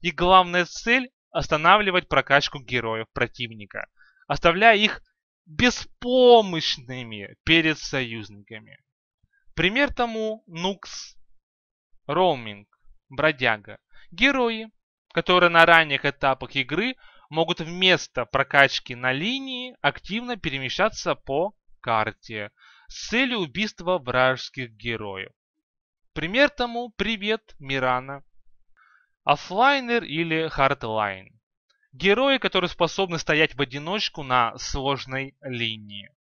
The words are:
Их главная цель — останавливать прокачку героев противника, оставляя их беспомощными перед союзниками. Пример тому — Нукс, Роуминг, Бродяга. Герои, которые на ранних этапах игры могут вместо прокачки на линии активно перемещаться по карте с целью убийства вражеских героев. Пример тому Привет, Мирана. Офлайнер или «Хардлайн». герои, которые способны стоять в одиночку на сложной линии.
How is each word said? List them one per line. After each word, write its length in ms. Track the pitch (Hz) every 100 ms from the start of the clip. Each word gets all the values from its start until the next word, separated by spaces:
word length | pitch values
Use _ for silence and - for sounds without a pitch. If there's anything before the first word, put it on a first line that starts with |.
Их 140 | 175 156
главная 500 | 180 185 175 175 175
цель — 460 | - - 254 247 _ _
останавливать 760 | 170 - 151 165 208 202 180 -
прокачку 500 | 143 - 139 - 147
героев 480 | 117 123 113 110 110
противника, 760 | - 120 - 117 110 101 - - _ _ _ _
оставляя 500 | 143 170 170 226 208
их 240 | 214 - _ _ _ _ _
беспомощными 1900 | 151 247 - - - 247 254 247 233 202 165 - - 120 127 120 107 101 107
перед 340 | - 165 160 151
союзниками. 1000 | - 139 123 113 104 104 101 113 107 95 _ _ _ _ _ _ - -
Пример 380 | 170 233 285
тому — 500 | - 240 220 220 220 _
Нукс, 680 | 165 185 185 - - - - - - _ _ _ _ _ - -
Роуминг, 600 | 151 185 139 113 101 110 _ - - _
Бродяга. 680 | 135 156 143 127 107 104 101 _ - -
Герои, 640 | 165 254 277 240 220 220 _ _ _ _
которые 360 | - - 180 175
на 160 | 170 165
ранних 400 | 165 156 139 143
этапах 500 | - 139 131 127 139
игры 400 | 127 151 233 254 - - _
могут 300 | 151 165 175
вместо 680 | 160 175 185 170 - - 120
прокачки 680 | 131 139 143 135 - - 120
на 160 | 127
линии 640 | 131 190 269 269 254 254 247
активно 560 | 143 - - 208 247 240
перемещаться 800 | 160 135 131 - 208 - 180 143
по 380 | - 139 190 _ _ -
карте 680 | - 113 107 101 - 110 104 _ _ - _
с 220 | - -
целью 300 | 226 262 240
убийства 580 | 165 123 214 - 175 185
вражеских 720 | 123 123 127 131 - - 120
героев. 600 | 107 117 113 104 95 95 _ _ _ _ _ _ _ _
Пример 360 | - 156 226 285
тому 440 | - 247 233 240 _
Привет, 580 | 202 226 202 220 _ -
Мирана. 640 | 135 135 131 127 135 139 - - - - _ _ _ _ _ _ -
Офлайнер 760 | 147 - 185 262 285 240 233
или 440 | 190 151 170 160 160
«Хардлайн». 960 | - 135 135 117 110 104 95 95 _ _ _ _ _ _
герои, 440 | 127 180 208 277 247
которые 320 | 190 190 180
способны 500 | - 165 - 190 165
стоять 340 | - 151 156
в 80 | 123
одиночку 640 | 135 139 151 208 - -
на 340 | 139 127 117 123
сложной 800 | - 143 135 139 - 131 135 _
линии. 680 | 135 123 117 110 104 101 98 _